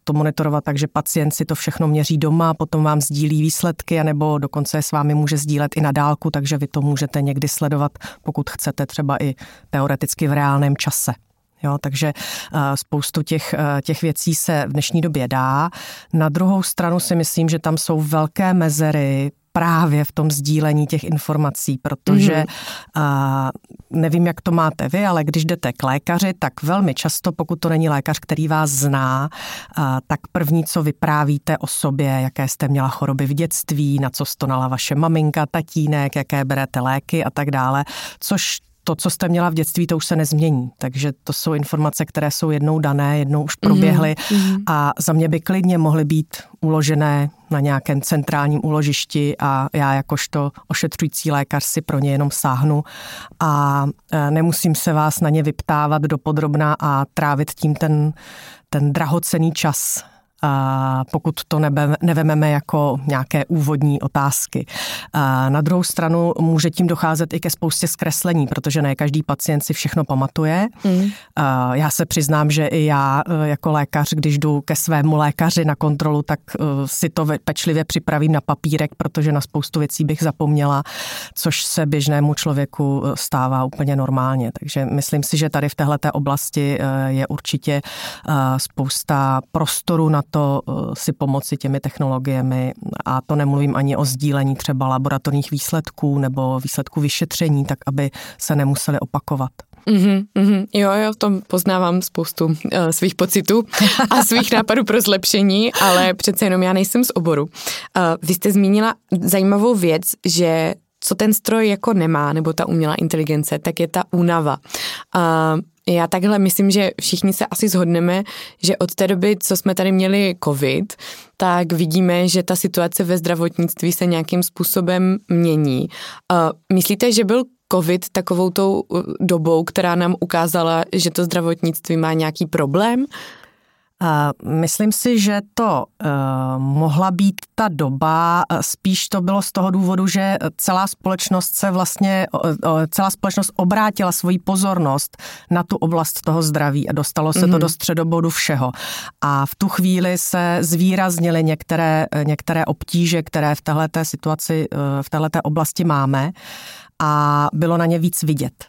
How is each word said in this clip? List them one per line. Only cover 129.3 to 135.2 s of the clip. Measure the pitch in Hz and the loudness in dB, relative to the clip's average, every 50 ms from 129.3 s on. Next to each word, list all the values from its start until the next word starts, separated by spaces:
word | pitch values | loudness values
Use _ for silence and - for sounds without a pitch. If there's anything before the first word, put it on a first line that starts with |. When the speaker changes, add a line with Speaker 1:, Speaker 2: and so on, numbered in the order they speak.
| 180 165 156 165 165 160 170 | 2 2 2 4 2 2 2
Speaker 2:
která | - - - 180 175 170 | 0 -2 0 0 2 2
nám | 175 175 175 180 180 | 2 2 0 0 0
ukázala, | - 175 - 170 165 165 160 180 165 165 165 160 165 - - | -2 -2 0 0 0 2 0 0 0 2 0 0 0 -2 -2
že | 185 170 175 | 0 0 0
to | 160 - 175 | 0 -2 -2
zdravotnictví | 170 - 180 165 165 170 165 - 165 160 - - - 165 | 0 0 0 0 0 -2 0 -2 -2 -2 -2 -4 -2 -2
má | 160 160 160 160 | 0 0 0 0
nějaký | 160 160 156 156 - 175 | 0 0 -2 -2 -4 -4
problém? | 156 - 165 147 139 139 180 208 226 240 254 277 285 - - - - - - - - _ _ _ _ _ _ _ _ _ - 175 | -2 0 0 0 2 2 2 2 2 2 0 0 -2 -6 -12 -18 -18 -20 -20 -20 -20 _ _ _ _ _ _ _ _ _ -4 0
Speaker 1:
A | 165 156 147 147 147 139 - - | 0 2 2 2 0 -2 -4 -4
myslím | - 156 160 165 160 - - 214 214 214 | -2 -2 0 0 0 0 0 0 0 0
si, | - - 247 240 220 | 0 0 2 2 2